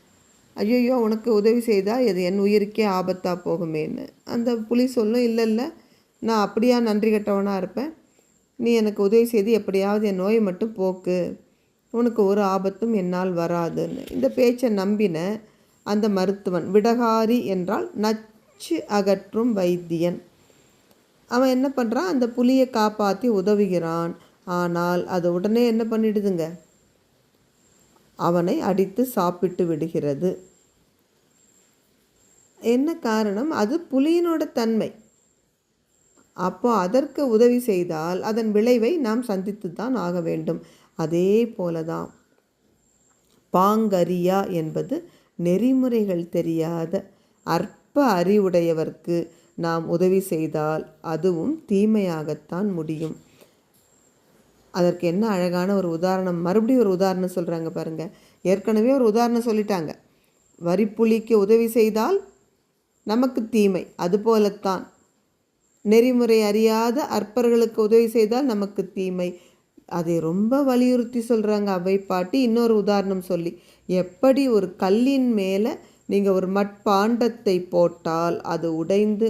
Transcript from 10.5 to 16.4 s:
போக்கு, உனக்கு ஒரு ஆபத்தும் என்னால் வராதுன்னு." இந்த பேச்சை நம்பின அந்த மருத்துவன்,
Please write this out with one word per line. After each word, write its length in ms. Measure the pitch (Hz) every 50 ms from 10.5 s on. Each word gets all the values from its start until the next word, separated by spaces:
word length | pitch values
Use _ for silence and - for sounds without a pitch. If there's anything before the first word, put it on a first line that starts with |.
| 175 - 220 226 220
போக்கு, 680 | 185 190 185 185 185 - 185 180 180 170 - - - _ _ _ _ _ _ _ _ _ _
உனக்கு 340 | - 233 240 240 226 233 202
ஒரு 180 | 190 202 214 202
ஆபத்தும் 520 | 190 190 190 190 196 196 - 233 233 226
என்னால் 400 | 202 180 180 180 180 185 190 180
வராதுன்னு." 760 | 170 170 165 175 170 170 165 160 160 165 170 - - - - -
இந்த 160 | - 247 262
பேச்சை 400 | 269 254 254 240 247 247 262 240
நம்பின 720 | 214 196 190 196 214 208 214 190 165 156 170 196 214 220 - - _ _ _ _ _ _ _
அந்த 260 | - 208 214 214 214
மருத்துவன், 640 | 202 190 185 190 196 196